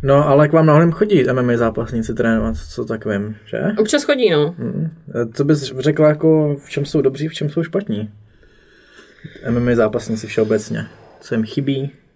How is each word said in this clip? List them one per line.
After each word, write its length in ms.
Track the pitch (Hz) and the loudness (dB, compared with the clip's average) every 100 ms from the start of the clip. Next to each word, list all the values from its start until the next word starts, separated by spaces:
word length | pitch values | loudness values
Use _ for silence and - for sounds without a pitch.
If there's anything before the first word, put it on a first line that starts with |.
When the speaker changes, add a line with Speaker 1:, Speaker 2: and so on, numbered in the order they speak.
Speaker 1:
No, 240 | 135 139 151 | 4 4 6
ale 200 | 139 147 | 4 6
k 40 | |
vám 120 | 160 156 | 4 6
na 80 | |
Holym 180 | 151 170 | 6 4
chodí 380 | 165 214 190 127 | 2 2 2 2
M 100 | 127 | 0
M 100 | 123 | 0
A 80 | 117 | 2
zápasníci 560 | 117 110 117 120 113 | 0 -2 -6 -6 -4
trénovat, 420 | 117 117 113 113 113 | -2 0 0 -2 -6
co 280 | - - 113 | -10 -10 -8
tak 200 | 113 110 | -6 -4
vím, 300 | 101 104 107 - | -4 -6 -10 -8
že? 160 | - 175 214 | -4 -4 -2
Speaker 2:
Občas 240 | 214 - | 0 0
chodí, 260 | 285 277 226 | 0 2 2
no. 240 | 151 151 170 | 2 0 -2
Speaker 1:
Mm. 320 | 120 147 160 - - 117 117 | -8 -6 -6 -8 -10 -6 -6
Co 100 | 113 | -2
bys 300 | 143 151 - 127 | 2 2 0 -2
řekla, 280 | 143 151 151 | -2 4 2
jako, 480 | 151 160 156 151 139 - | 4 2 4 2 -4 -6
v 40 | |
čem 160 | - 147 | -6 -2
jsou 160 | 156 | 0
dobří, 260 | 135 135 160 | 0 -2 -8
v 60 | |
čem 160 | - 147 | -6 -4
jsou 140 | 170 | -4
špatní? 460 | 160 196 202 104 107 - _ _ _ _ _ _ _ - - _ - - | -4 -6 -4 -6 -8 -14 _ _ _ _ _ _ _ -20 -20 _ -20 -14
M 140 | - 120 | -4 -2
M 100 | 120 | 0
A 80 | 117 | 2
zápasníci 520 | 110 117 - 110 110 | 2 -2 -6 -8 -4
všeobecně. 580 | - 110 110 - 110 110 - - - | -2 0 0 -2 -8 -8 -16 -20 -20
Co 160 | - 117 | -6 -4
jim 80 | 110 | -4
chybí? 460 | - 135 135 139 - _ | -4 -2 -4 -6 -10 _